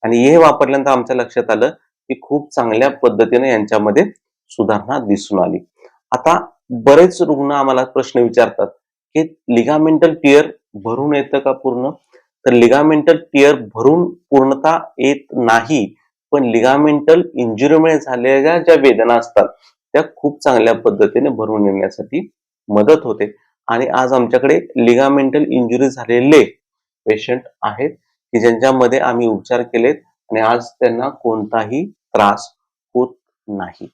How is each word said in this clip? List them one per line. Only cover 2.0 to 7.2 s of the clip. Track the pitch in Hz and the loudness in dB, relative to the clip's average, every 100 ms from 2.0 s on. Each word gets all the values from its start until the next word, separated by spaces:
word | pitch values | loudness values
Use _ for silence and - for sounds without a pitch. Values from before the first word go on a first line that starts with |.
| _ 131 | _ -12
खूप | - 147 143 - | -6 -6 -6 -6
चांगल्या | 117 110 135 139 | -4 0 0 0
पद्धतीने | 123 101 113 120 135 | -2 0 0 0 0
यांच्यामध्ये | 117 104 110 104 104 208 - _ _ _ | -2 -2 -2 0 0 -2 -4 _ _ _
सुधारणा | - 107 104 110 139 113 | -6 -2 -2 -4 -8 -4
दिसून | 101 - 98 | -4 -4 -4
आली. | 87 90 - _ _ _ _ | -2 -4 -12 _ _ _ _
आता | - - 175 - _ _ 123 | -4 0 -2 -4 _ _ -4
बरेच | 113 143 180 180 | 4 6 4 2